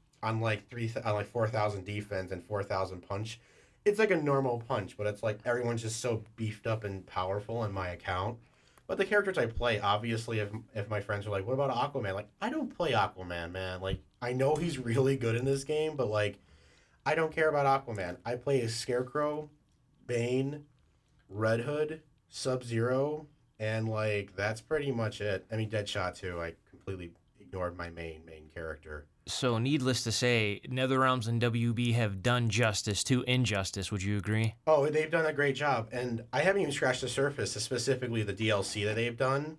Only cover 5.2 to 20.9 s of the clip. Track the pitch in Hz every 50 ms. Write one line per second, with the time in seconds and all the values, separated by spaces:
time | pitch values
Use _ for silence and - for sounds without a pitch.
5.2 | - 110 107 - - 123 120 123 120 117 117 113 113 110 110 - - 127 120 113
6.2 | - - - - 113 110 107 - - 113 110 110 110 101 98 95 90 - - 92
7.2 | 92 95 98 104 101 - 117 117 113 104 98 98 92 90 87 85 - - 92 90
8.2 | 95 110 120 117 - - _ _ _ _ _ - - - - - 190 190 214 208
9.2 | 196 196 180 156 123 113 113 - 120 120 113 104 104 101 104 107 113 117 117 113
10.2 | 113 - 113 107 104 101 107 110 - - - 107 101 - 107 104 98 - 104 101
11.2 | 101 107 101 98 95 110 131 135 143 135 123 117 131 143 139 131 107 98 95 98
12.2 | 107 - _ - - 240 294 320 269 - - - 175 156 123 110 98 92 - -
13.2 | 92 87 87 87 85 85 90 92 92 92 92 92 95 95 98 - - - _ _
14.2 | 120 120 127 127 131 143 156 147 170 170 143 127 123 117 113 135 131 135 135 135
15.2 | 120 113 113 120 127 135 139 135 139 - 151 151 156 156 156 139 123 104 107 107
16.2 | 104 104 101 - _ - - - - - _ _ _ _ _ _ - - 156 160
17.2 | 160 156 156 165 156 156 147 147 143 139 135 139 135 123 110 101 92 87 87 -
18.2 | - 120 120 120 - 143 139 131 117 113 110 - - - 123 123 127 123 - 151
19.2 | 147 151 151 151 151 147 - _ _ _ _ _ _ _ _ _ - - 120 117
20.2 | 117 123 127 131 135 139 143 147 147 - _ _ _ _